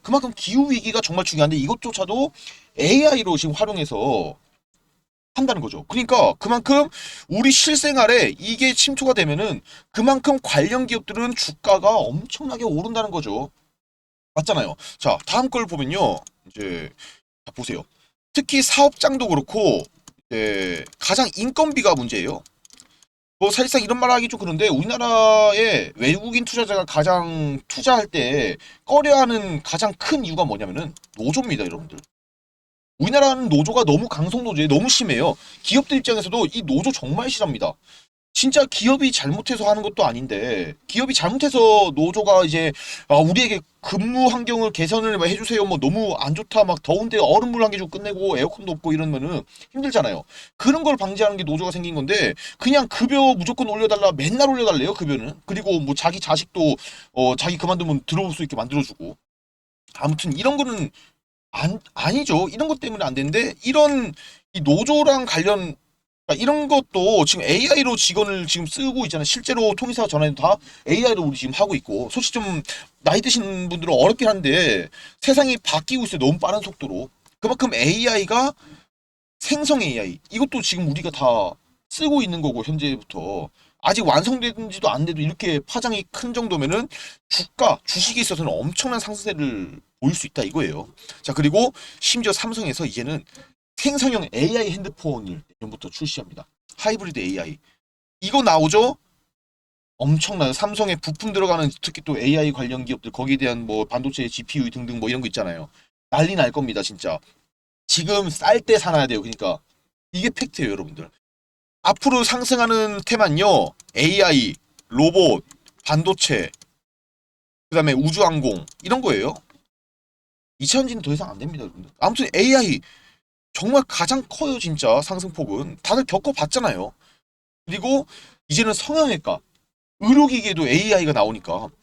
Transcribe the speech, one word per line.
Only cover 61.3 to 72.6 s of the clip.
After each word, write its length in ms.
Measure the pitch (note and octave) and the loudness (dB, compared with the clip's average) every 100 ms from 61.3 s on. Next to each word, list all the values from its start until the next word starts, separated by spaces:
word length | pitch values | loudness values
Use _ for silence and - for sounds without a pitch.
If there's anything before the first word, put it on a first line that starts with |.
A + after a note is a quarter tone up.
| _ _ | _ _
안, 280 | G#2+ D#3 F#3 - | -4 -4 -4 -12
아니죠. 560 | - C#3 B3+ C#4 E3 E3+ | -6 -2 -2 0 0 0
이런 180 | G#3+ D#4 | -4 -4
것 140 | D4 | -4
때문에 240 | B3+ A3 D3+ | -6 -6 -6
안 80 | |
되는데, 400 | B2+ C#3+ G3 A#3+ - | -4 -2 0 -2 -4
이런 500 | A#3 C#4+ D4 C#4 G#3+ D3 - - _ | 0 4 4 4 -4 -10 -20 -20 _
이 80 | F#3 | -4
노조랑 640 | D3+ G3+ A#3 D4 D4 C4+ B3 | 2 2 4 4 4 2 0
관련, 520 | D#3+ F3+ G3+ F3 C#3 _ _ _ _ - | 0 0 0 -2 -12 _ _ _ _ -6
그러니까 140 | C#3+ | -2
이런 260 | B3 D4+ C#4+ | 2 0 2
것도 560 | C#4 - F#3+ F#3 G#3+ D#3 | 2 2 0 4 4 4
지금 200 | F3+ G#2+ | 2 2
에이아이로 500 | F3+ C#4 C#4+ C4 A#3 | 2 4 4 2 2
직원을 520 | - F#3 G3+ F#3+ E3 | 0 0 -2 -2 -4
지금 180 | F3 D#3 | -4 -6
쓰고 400 | - C4+ B3+ G3 | -4 -4 -2 -4
있잖아요. 180 | D#3+ D3 | -4 -2
실제로 500 | B3 - A#3+ A3 G3+ | -4 -2 0 0 0
통일사 320 | B3 A#3+ G#3 | -4 -4 -2
전화해도 340 | D3+ D3+ C3 | 0 0 0
다 160 | D#3 G#3 - - - | 2 2 -2 -12 -2
에이아이로 340 | F#3+ B3 G#3 | 2 2 2
우리 160 | D#3 C3+ | -2 -4
지금 160 | C3 | -6
하고 220 | C3+ G3+ E3 | -2 0 -2
있고. 340 | - G2+ B2 | -4 -6 -4
솔직히 240 | B3+ B3 | -4 -4
좀 300 | A#3+ G3+ E3 | -4 -4 -6